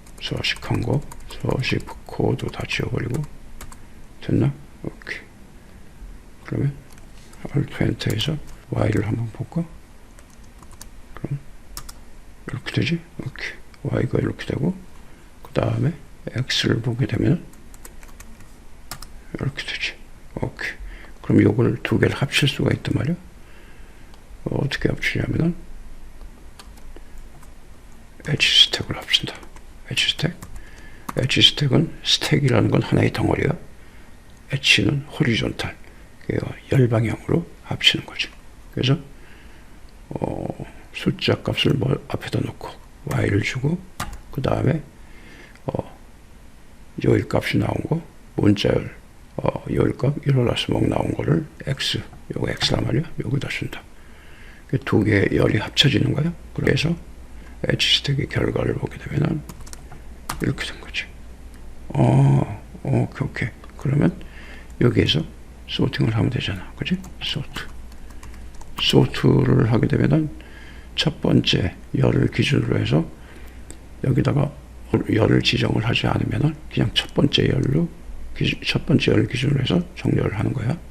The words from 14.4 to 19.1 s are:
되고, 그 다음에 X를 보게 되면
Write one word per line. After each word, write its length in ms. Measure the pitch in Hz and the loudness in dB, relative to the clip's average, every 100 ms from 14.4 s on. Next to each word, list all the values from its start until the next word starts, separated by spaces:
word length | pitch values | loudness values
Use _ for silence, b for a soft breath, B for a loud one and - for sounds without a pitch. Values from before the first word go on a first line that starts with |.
| - | -4
되고, 300 | - 170 185 - B B B B B | 0 0 -2 -8 B B B B B
그 100 | - | -4
다음에 400 | - - 117 143 - - - - | 0 2 2 0 0 -10 -14 -8
X를 540 | - 131 - - 117 | -4 -2 0 2 2
보게 260 | 117 117 135 | 0 0 0
되면 360 | - - 175 - - - - - - - - - - - - - - - - - | 4 4 2 0 -18 -18 -16 -16 -16 -16 -16 -16 -16 -16 -16 -16 -16 -14 -14 -14